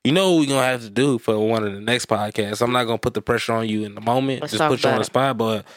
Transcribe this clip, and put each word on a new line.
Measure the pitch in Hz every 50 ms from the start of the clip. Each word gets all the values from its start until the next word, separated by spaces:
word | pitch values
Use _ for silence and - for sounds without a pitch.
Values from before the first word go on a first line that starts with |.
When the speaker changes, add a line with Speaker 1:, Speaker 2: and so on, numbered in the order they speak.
| -
Speaker 1:
You | 120
know | 151 185 196 185
what | 175 160
we | 147
gonna | 135 139 135 127
have | 131 127 120
to | 117 107
do | 101 117 135 143 131 113
for | - - 110
one | 107 107 110 113 113 107
of | 104 98
the | 101
next | 107 113 123 123 -
podcasts? | - 113 101 104 107 - 113 104 101 107 104 120
I'm | 120
not | 123 123 120
gonna | 113 117
put | 110 - 127 110
the | 107
pressure | 101 - 120 113 - - 113
on | 113 113 110
you | 107 107 107
in | 104 101
the | 107
moment, | 107 117 120 131 135 135 131 123
Speaker 2:
Let's | 151 143 -
Speaker 1:
just | 110
Speaker 2:
talk | 160 151
Speaker 1:
put | 135 117 -
you | 135
on | 131
Speaker 2:
about |
Speaker 1:
the | 123
Speaker 2:
it. | 104
Speaker 1:
spot, | - - 123 135 135 123
but, | 110 113 113 110 104 - - -